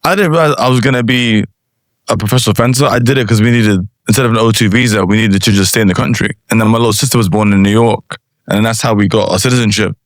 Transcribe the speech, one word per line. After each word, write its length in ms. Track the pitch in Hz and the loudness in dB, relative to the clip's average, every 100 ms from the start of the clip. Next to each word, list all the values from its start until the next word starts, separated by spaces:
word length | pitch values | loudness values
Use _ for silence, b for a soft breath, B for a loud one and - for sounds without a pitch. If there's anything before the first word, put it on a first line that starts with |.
I 120 | - | -2
didn't 160 | 190 190 | 0 0
realize 240 | 160 156 147 | 2 0 0
I 100 | 123 | 0
was 120 | 127 | 0
gonna 240 | 117 127 | 0 0
be 400 | 117 123 120 110 98 _ _ _ _ _ - | 0 -2 0 0 -2 _ _ _ _ _ -6
a 100 | 110 | -4
professional 380 | 104 127 120 | 0 0 0
fencer. 300 | 107 120 127 | 0 0 2
I 140 | 139 107 | 0 0
did 180 | 120 131 | 0 0
it 100 | 113 | 0
cause 140 | 110 | 0
we 100 | 110 | 2
needed, 360 | 120 107 98 95 _ - | 2 2 0 -2 _ -4
instead 180 | 104 | 0
of 60 | 117 | 0
an 60 | 113 | 0
O 140 | 113 | 0
two 180 | 104 113 | 0 0
visa, 360 | 110 123 104 | 0 0 0
we 120 | 92 104 | 0 0
needed 260 | 110 98 | 0 0
to 80 | - | 0
just 180 | 101 95 | 0 0
stay 120 | - | 0
in 60 | 107 | 0
the 60 | |
country. 420 | 92 - 117 - - _ | 0 -2 -2 -4 -8 _
And 100 | 110 | -2
then 80 | 110 | 0
my 80 | 113 | 0
little 160 | 117 | 0
sister 240 | 107 131 120 | 0 0 0
was 120 | 101 | 0
born 240 | 101 104 | 0 0
in 80 | 101 | 2
New 100 | 98 | 2
York, 480 | 107 117 104 - - _ _ - | 2 0 -2 -8 -20 _ _ -6
and 180 | 101 | -2
that's 160 | 110 113 | -2 -2
how 140 | - | -2
we 120 | 107 101 | 0 0
got 220 | 113 98 | 0 0
our 100 | - | -2
citizenship. 560 | 127 123 113 104 98 98 | 0 0 0 -2 -4 -6